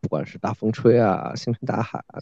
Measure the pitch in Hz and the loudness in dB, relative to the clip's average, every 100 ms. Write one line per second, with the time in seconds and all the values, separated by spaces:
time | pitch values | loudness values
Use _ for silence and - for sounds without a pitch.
0 | - 76 - - - 117 110 113 120 120 | -2 -4 -4 -6 -6 -2 -2 2 4 6
1 | 110 92 - - - 117 127 110 107 - | 4 2 -2 -6 -4 -4 -2 -2 -2 -6
2 | - - | -10 -16